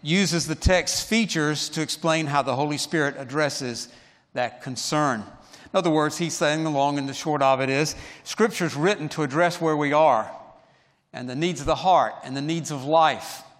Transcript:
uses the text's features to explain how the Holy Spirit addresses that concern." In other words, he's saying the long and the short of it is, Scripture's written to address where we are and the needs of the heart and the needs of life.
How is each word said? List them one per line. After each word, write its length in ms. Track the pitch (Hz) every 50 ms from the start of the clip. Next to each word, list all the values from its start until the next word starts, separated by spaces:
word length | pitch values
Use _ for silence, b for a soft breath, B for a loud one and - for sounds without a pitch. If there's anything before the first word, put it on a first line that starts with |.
uses 440 | - 147 165 196 196 165 170 170 -
the 80 | 156 156
text's 480 | - - 180 185 175 165 - - -
features 640 | - - 214 226 226 180 - 165 147 151 151 147 - -
to 100 | - 165
explain 440 | 156 - - - - 165 160 165 160
how 160 | 143 143 143
the 140 | 131 131 120
Holy 220 | 127 147 147 147 139
Spirit 360 | - - 170 160 147 143 139 135
addresses 720 | 139 120 135 151 151 139 139 - 139 123 117 117 - B B B B B B B B B _
that 280 | 131 120 117 - -
concern." 640 | - 139 127 - - - 160 151 151 143 123 107 101 - - B B B B B B B
In 60 | -
other 140 | 190 175 175
words, 260 | 151 156 151 151 151
he's 180 | - 175 160 139
saying 300 | - 170 147 151 160 160
the 60 | 160
long 260 | 151 139 139 143 143 143
and 80 | 139
the 60 | 135
short 300 | 131 - - 160 151 143
of 180 | 139 135 135 127
it 80 | 135 131
is, 260 | 135 139 156 151 - B B B B B B
Scripture's 500 | - - - 214 233 - - 185 156 120
written 320 | 143 151 190 208 170 151 147
to 120 | - -
address 380 | 151 135 127 160 175 175 170 -
where 160 | 160 160 156
we 160 | 147 147 143
are 380 | 143 151 160 151 123 110 107 - - - - - - b b b b b b b b b b _
and 160 | - - 123 123
the 80 | 127
needs 240 | 143 165 180 175 135
of 60 | 143
the 80 | 147 160
heart 400 | - 165 190 180 156 123 110 - - -
and 100 | 135 131
the 60 | 139
needs 300 | 143 156 165 170 143 -
of 140 | 151 135 127
life. 580 | 143 156 165 160 156 127 98 - - - - - - -